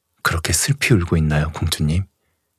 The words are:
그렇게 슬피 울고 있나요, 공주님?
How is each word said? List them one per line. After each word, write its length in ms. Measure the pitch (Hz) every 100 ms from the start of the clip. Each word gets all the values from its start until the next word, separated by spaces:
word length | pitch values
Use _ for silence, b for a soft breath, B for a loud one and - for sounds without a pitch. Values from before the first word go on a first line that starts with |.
| _ _
그렇게 320 | - 85 -
슬피 400 | 85 - 143 -
울고 240 | 107 85 85
있나요, 340 | 78 76 76
공주님? 540 | - 85 - 76 85 95 _ _ _ _